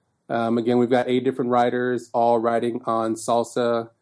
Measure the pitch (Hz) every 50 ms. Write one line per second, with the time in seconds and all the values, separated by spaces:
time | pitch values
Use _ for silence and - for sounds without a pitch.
0 | _ _ _ _ _ - 131 117 117 113 117 120 110 123 120 123 120 117 127 120
1 | 123 127 123 127 123 135 131 147 127 120 123 123 120 123 123 123 123 127 123 117
2 | 120 - - 120 117 120 120 117 113 117 117 113 117 120 113 123 - 117 113 113
3 | 113 113 110 110 - - 117 117 113 - - 131 120 117 117 117 113 113 _ _